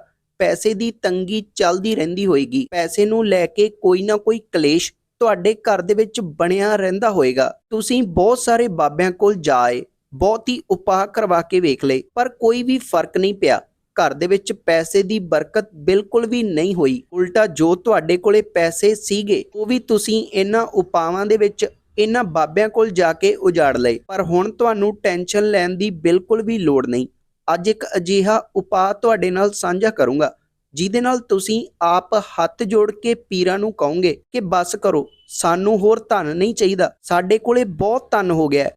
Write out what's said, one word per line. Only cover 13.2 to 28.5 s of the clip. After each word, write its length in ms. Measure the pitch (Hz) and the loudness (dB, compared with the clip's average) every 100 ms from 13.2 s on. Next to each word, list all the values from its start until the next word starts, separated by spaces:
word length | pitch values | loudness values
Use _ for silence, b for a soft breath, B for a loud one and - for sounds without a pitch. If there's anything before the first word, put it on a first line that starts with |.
| 190 | -2
ਪਿਆ। 280 | 196 156 113 - _ _ - | 0 0 0 -2 _ _ -2
ਘਰ 180 | 156 | -2
ਦੇ 140 | 139 175 | -2 0
ਵਿੱਚ 260 | 196 202 | 0 -2
ਪੈਸੇ 500 | 214 - 165 160 196 | -6 0 0 0 -2
ਦੀ 160 | 190 214 | 0 -4
ਬਰਕਤ 500 | 175 151 151 220 214 156 | -2 -2 -2 -4 -6 -6
ਬਿਲਕੁਲ 520 | 147 196 202 233 226 | 0 0 0 -2 0
ਵੀ 160 | 240 | -2
ਨਹੀਂ 320 | 220 156 180 175 | -2 0 0 0
ਹੋਈ। 280 | 139 127 - | 0 0 -6
ਉਲਟਾ 340 | 180 180 214 214 | -4 -2 0 0
ਜੋ 280 | 147 160 180 | 2 0 2
ਤੁਹਾਡੇ 420 | 233 196 160 175 | 2 0 2 0
ਕੋਲੇ 240 | 196 214 | 2 2
ਪੈਸੇ 540 | 208 175 165 165 208 214 | 2 0 0 2 0 0
ਸੀਗੇ, 500 | - 208 208 190 - 208 | -2 -4 0 -2 -2 -8
ਉਹ 100 | 214 | -4
ਵੀ 140 | 247 | -2
ਤੁਸੀਂ 480 | - 214 220 220 - | 0 0 2 -2 -2
ਇਹਨਾਂ 300 | 196 196 220 | -2 0 0
ਉਪਾਵਾਂ 640 | 226 208 180 175 165 185 208 | 0 -2 0 -2 0 -2 0
ਦੇ 120 | 220 | 2
ਵਿੱਚ, 280 | 208 - 208 - _ - | 2 0 -6 -6 _ -2
ਇਹਨਾਂ 260 | 214 240 | 0 0
ਬਾਬਿਆਂ 460 | 202 160 151 165 214 | -2 -2 0 0 0
ਕੋਲ 200 | 220 220 | 2 0
ਜਾ 240 | 175 165 | 2 0
ਕੇ 220 | 160 196 202 | 2 0 2
ਉਜਾੜ 420 | 190 165 143 123 | 0 2 2 2
ਲਏ। 220 | 123 117 - | 0 -2 -4
ਪਰ 140 | 190 | -6
ਹੁਣ 300 | 165 175 202 | 0 0 0
ਤੁਹਾਨੂੰ 440 | 214 233 214 202 208 | 0 0 2 -2 0
ਟੈਨਸ਼ਨ 560 | 202 175 180 208 214 | -2 -2 -2 0 0
ਲੈਣ 180 | 202 175 | 0 0
ਦੀ 200 | 180 208 | -2 -4
ਬਿਲਕੁਲ 520 | 170 165 180 185 226 | -2 2 2 2 -2
ਵੀ 160 | 214 226 | 0 0
ਲੋੜ 300 | 160 135 123 | 2 2 0
ਨਹੀਂ। 200 | 120 127 _ _ _ - | -2 -4 _ _ _ -4
ਅੱਜ 160 | 170 185 | -2 0
ਇੱਕ 160 | - - 202 | -2 -4 -4
ਅਜਿਹਾ 540 | 170 196 190 220 - | 0 2 2 0 -2